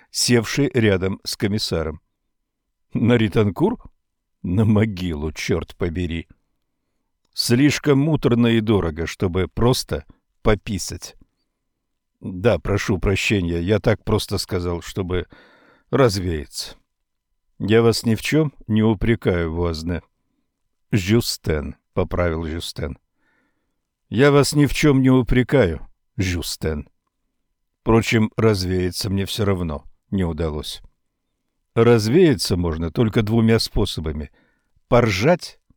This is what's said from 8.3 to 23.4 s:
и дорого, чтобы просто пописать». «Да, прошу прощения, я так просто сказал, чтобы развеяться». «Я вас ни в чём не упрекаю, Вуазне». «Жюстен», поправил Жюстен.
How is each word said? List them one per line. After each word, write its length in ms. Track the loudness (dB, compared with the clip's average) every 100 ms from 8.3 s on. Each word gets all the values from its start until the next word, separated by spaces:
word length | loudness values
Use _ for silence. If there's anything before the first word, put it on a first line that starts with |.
| 2 2
и 120 | 2
дорого, 480 | 2 0 0 -4 -8
чтобы 400 | -4 -4 -2 -4
просто 580 | 0 0 0 -4 -8 -10 _ _ _
пописать». 760 | 0 0 -2 -8 -8 -12 -14 -20 _ _ _ _ _ _ _ _ _ _
«Да, 380 | -12 -2 0 0
прошу 420 | 0 -4 -2 -2
прощения, 640 | 0 -2 0 0 0 -2
я 180 | 0 0
так 240 | 0 -2
просто 340 | -2 -2 -2 -6
сказал, 440 | -6 -6 -4 -6
чтобы 460 | -8 -8 -4 -6 -6 -16 _ _ _ _ _
развеяться». 880 | 0 2 0 -4 -6 -8 -12 -14 -16 _ _ _ _ _ _ _ _
«Я 220 | 2 4
вас 220 | 4 2
ни 120 | 0 -2
в 60 |
чём 320 | 0 0 0 -4 -4
не 140 | 0
упрекаю, 720 | 2 2 0 0 0 -2 -2
Вуазне». 480 | -2 -4 -4 -6 -6 -8 _ _ _ _ _ _ _ _
«Жюстен», 840 | -2 2 2 2 -4 -4 -4 -4 -12 _
поправил 520 | -4 -2 0 -2 -2 -6
Жюстен. 520 | -8 -10 -8 -10 -10 _ _ _ _